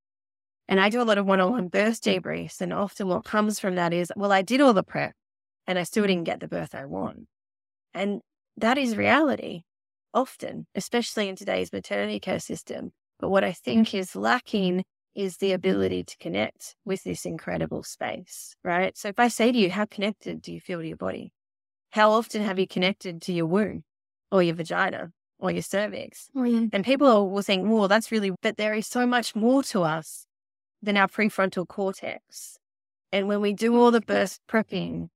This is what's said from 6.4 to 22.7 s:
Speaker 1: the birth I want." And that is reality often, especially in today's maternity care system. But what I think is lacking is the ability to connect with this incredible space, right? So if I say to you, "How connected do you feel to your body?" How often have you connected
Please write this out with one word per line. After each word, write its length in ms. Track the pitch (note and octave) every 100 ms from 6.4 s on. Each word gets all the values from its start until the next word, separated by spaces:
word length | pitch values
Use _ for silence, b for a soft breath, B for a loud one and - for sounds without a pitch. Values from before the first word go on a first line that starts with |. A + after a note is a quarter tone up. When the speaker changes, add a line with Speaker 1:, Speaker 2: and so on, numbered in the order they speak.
Speaker 1:
the 60 | D#3+
birth 280 | F3 D#3+ -
I 100 | C#3
want." 400 | F3 - - - _ _ _ _ _ _
And 300 | E3 G3+ G3+ _ _ _ -
that 220 | A3 C4+
is 180 | B3+ G#3
reality 680 | G3+ B3 D#4 A3 - F3 - _ _ _ _
often, 540 | A3 C4 - - - D#3+ -
especially 520 | - A#3+ A3+ - G3
in 80 | F#3
today's 380 | G3 F#3 F3+
maternity 460 | G3 - G3+ G#3 G#3
care 200 | - G3
system. 520 | - - - - - _ _ -
But 100 | -
what 140 | G3
I 80 | G3
think 440 | F3 - A3+ A3 G3+
is 200 | F#3 F#3+
lacking 680 | G#3+ B3 - G#3 F#3 F3+ - _ _ -
is 220 | G3 E3+
the 160 | G3
ability 500 | F#3 F#3 G3 F#3+ F#3
to 140 | F3 -
connect 580 | F3 F#3 G#3+ - - -
with 220 | G#3 F#3+ F#3+
this 200 | E3+ F3+
incredible 560 | D#3+ - F3 D#3+ -
space, 720 | - - - - F3+ - - - F3+
right? 320 | F3 F#3+ -
So 100 | G#3+
if 100 | G3+
I 120 | A#3+
say 200 | - A#3
to 80 | B3
you, 140 | F3+
"How 140 | F#3 G#3
connected 560 | - G3+ G3+ - D#3+
do 100 | -
you 80 | E3+
feel 220 | - F3
to 60 | D#3+
your 80 | -
body?" 340 | F#2 B1+ - _ _ _ _ _ _
How 200 | A3 G#3+
often 300 | A3 A#3 G#3+
have 180 | G#3 F#3
you 80 |
connected 540 | F#3